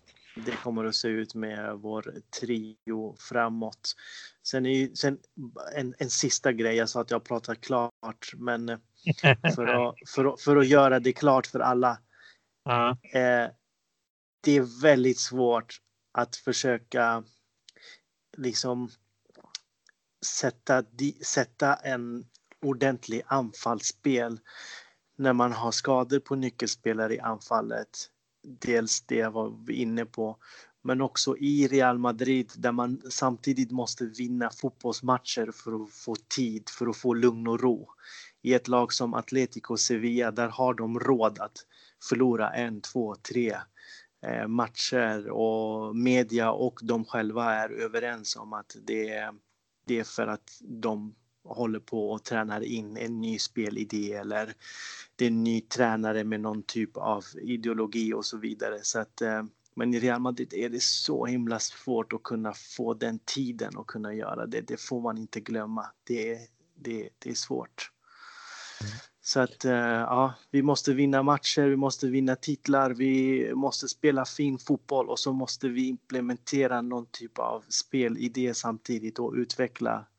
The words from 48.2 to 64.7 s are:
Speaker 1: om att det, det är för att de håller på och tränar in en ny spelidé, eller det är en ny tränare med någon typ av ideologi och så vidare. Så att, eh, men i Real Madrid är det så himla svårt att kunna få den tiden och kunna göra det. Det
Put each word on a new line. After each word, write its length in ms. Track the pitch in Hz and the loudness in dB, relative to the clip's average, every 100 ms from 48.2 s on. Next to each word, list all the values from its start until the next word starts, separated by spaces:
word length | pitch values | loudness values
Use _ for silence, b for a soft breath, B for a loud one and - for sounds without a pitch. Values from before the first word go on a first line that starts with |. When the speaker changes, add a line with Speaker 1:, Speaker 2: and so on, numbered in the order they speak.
| 104 113 | -8 -10
Speaker 1:
om 180 | 107 | -8
att 220 | 107 - 107 107 | -12 -12 -14 -6
det, 420 | 110 107 107 110 107 _ _ _ _ - | -4 -4 -6 -8 -12 _ _ _ _ -4
det 120 | 117 | -2
är 40 | |
för 240 | 113 - 110 | -2 -4 -4
att 300 | 107 - - | -4 -10 -20
de 540 | - 113 113 107 107 107 _ _ | -16 -6 -4 -4 -6 -14 _ _
håller 360 | - - 117 110 | -14 -4 -2 -4
på 320 | - 113 104 | -4 -4 -2
och 120 | 107 | -4
tränar 380 | - 113 107 104 | -2 -2 -2 -4
in 360 | 110 117 104 110 | -4 -6 -6 -8
en 240 | 117 113 | -6 -4
ny 180 | 113 110 | -4 -4
spelidé, 720 | - - 107 107 104 107 101 | -4 -4 -4 -4 -4 -4 -4
eller 400 | 104 101 107 110 110 B B B B B - | -6 -4 -4 -4 -10 B B B B B 0
det 100 | 123 | 2
är 40 | |
en 140 | 113 | 4
ny 180 | 113 113 | 2 2
tränare 600 | 113 120 117 110 110 110 | -2 0 2 2 0 -2
med 160 | 107 107 | -2 -2
någon 220 | 107 107 | -4 -6
typ 340 | 98 117 107 - | -6 -4 -4 -4
av 260 | 110 104 - - | -2 -2 -6 -12
ideologi 720 | 113 120 113 110 110 113 110 | -6 -4 -2 -2 -2 -2 -2
och 120 | 113 104 | -2 -4
så 120 | 110 | -6
vidare. 420 | 107 107 110 104 | -8 -6 -6 -4
Så 180 | - 113 | -4 -4
att, 220 | 107 - | -6 -4
eh, 220 | 113 110 110 - _ - | -2 -2 -6 -14 _ -4
men 180 | 120 | 0
i 60 | 120 | 2
Real 200 | 123 120 | 2 0
Madrid 320 | 123 120 127 | -2 -4 -6
är 160 | 90 117 | -4 -4
det 140 | 117 | -2
så 420 | - - 143 127 120 | -2 0 -2 -2 -2
himla 340 | 123 117 113 | -2 -2 -2
svårt 540 | - - - 117 110 | -4 -8 -4 -2 -2
att 100 | 113 | -8
kunna 300 | - 117 107 | -6 -6 -6
få 400 | 101 - - 113 | -8 -14 -6 -6
den 260 | 110 117 113 | -4 -4 -4
tiden 560 | - 135 127 117 107 101 | -6 -4 -4 -6 -8 -10
och 100 | 107 | -12
kunna 260 | 113 104 | -10 -8
göra 320 | 107 104 - 113 | -6 -6 -6 -6
det. 160 | 113 | -6
Det 200 | - | -6